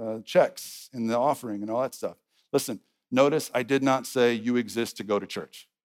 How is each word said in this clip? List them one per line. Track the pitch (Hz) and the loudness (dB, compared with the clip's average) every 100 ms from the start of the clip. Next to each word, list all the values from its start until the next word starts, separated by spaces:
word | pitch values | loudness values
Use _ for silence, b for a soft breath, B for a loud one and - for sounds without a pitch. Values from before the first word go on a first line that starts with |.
uh, | 113 110 | -8 -8
checks | 107 - 139 - - - - | 0 2 2 0 -14 -16 -14
in | 127 113 | -4 -2
the | 117 | 2
offering | 131 - 123 101 | 2 0 -4 -8
and | 104 | -4
all | 113 | -2
that | 127 - | -2 -4
stuff. | 101 - _ _ _ | -8 -10 _ _ _
Listen, | 139 - 113 - _ _ | -2 0 -6 -12 _ _
notice | 127 143 151 - 123 | 4 4 4 0 -4
I | |
did | 120 135 | 0 2
not | 135 131 123 | 2 0 0
say | 131 120 120 | 2 4 4
you | 110 123 | 0 0
exist | 110 104 113 - | 0 -2 -4 -4
to | |
go | 101 101 | -2 -2
to | 98 | -2
church. | - 80 - - _ | -8 -10 -16 -20 _